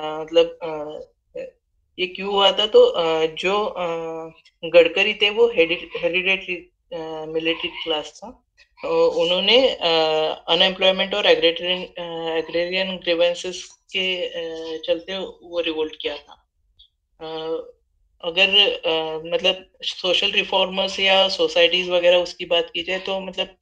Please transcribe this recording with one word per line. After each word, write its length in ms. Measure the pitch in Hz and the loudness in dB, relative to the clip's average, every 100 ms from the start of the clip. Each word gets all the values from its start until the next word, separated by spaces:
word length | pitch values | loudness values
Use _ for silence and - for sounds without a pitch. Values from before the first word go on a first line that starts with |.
| 156 156 | -6 -6
मतलब, 240 | 156 165 165 - | 0 2 2 0
अ, 360 | 165 156 151 151 - _ _ - 175 _ _ _ _ - | -10 -8 -10 -12 -16 _ _ -14 -14 _ _ _ _ -8
ये 80 | 180 | -6
क्यों 260 | 180 196 | -6 -4
हुआ 180 | 202 196 | 2 2
था? 160 | 190 214 | 2 4
तो, 180 | 240 247 | 6 6
अ, 400 | - 165 160 160 | 4 0 2 0
जो, 400 | 156 180 202 208 | 0 0 0 -2
अ, 180 | - 175 165 165 165 165 165 _ _ 165 | -4 -4 -4 -6 -8 -12 -16 _ _ 4
गडकरी 480 | 170 165 175 208 | 8 8 6 0
थे 160 | 208 208 | 2 0
वो 180 | 208 233 | 4 4
हेडि-, 500 | 190 165 175 165 160 | 6 2 2 -6 -4
हेरिडेटरी, 580 | 170 175 185 190 190 180 - _ - | -2 0 0 -2 -4 -10 -10 _ -14
अ, 320 | 170 160 160 156 | -10 -8 -10 -4
मिलिट्री 440 | 160 160 160 170 | -2 -2 -2 -4
क्लास 520 | - 165 156 143 - | -8 -6 -4 -6 -14
था। 40 | 208 - _ _ _ _ - | -18 -20 _ _ _ _ -2
अ, 280 | 165 165 165 | 2 4 4
उन्होंने, 520 | 170 180 196 233 262 | 0 0 4 4 4
अ, 180 | - 170 165 160 156 156 - - | 2 0 2 2 2 0 -4 -2
unemployment 680 | 170 190 185 185 190 196 | 2 2 2 0 2 0
और 120 | 202 202 | 0 4
agrarian, 600 | 160 165 165 175 180 180 | 4 4 0 -4 -4 -6
अ, 440 | - 170 165 165 165 | -10 -10 -8 -4 -4
agrarian 600 | 160 165 175 185 190 185 | -4 -4 -2 -2 -4 -6
grievances 680 | 180 165 175 175 185 180 | -2 2 2 0 -6 -10
के, 600 | - - _ 190 185 180 170 | -14 -20 _ -6 -4 -4 -4
अ, 540 | 175 165 160 165 160 | -6 -8 -8 -8 -8
चलते 360 | 165 170 170 190 | -4 -4 -4 -10
वो 420 | 170 - 175 170 | -10 -14 -10 -6
revolt 360 | 165 156 156 - | -4 -4 -6 -6
किया 160 | 156 147 | -10 -10
था। 300 | - - _ _ _ _ _ _ _ - | -16 -20 _ _ _ _ _ _ _ -18
अ, 360 | 160 160 160 160 - - _ _ _ _ | -12 -10 -6 -8 -8 -20 _ _ _ _
अगर, 500 | 180 165 196 196 294 | -6 0 2 2 0
अ, 480 | - 170 160 160 156 165 | 0 -4 -2 -4 -6 -4
मतलब 400 | 170 185 180 - _ | -2 -2 -4 -8 _
social 500 | - - 185 170 202 | -12 -6 -2 0 0
reformers 680 | 202 190 196 190 190 190 - | -2 -2 0 -2 -2 -4 -2
या 280 | 196 190 190 | 2 4 2
societies 600 | 190 160 175 170 180 180 | 2 0 4 4 4 0
वगैरह 280 | 180 175 180 | 2 4 4
उसकी 280 | 170 - 175 | 2 -6 -2
बात 260 | 170 165 | -2 -2
की 100 | 175 | -6
जाए 160 | 170 185 | -6 -6
तो 200 | 190 190 | -4 -6
मतलब 360 | 190 185 190 - | -6 -8 -10 -6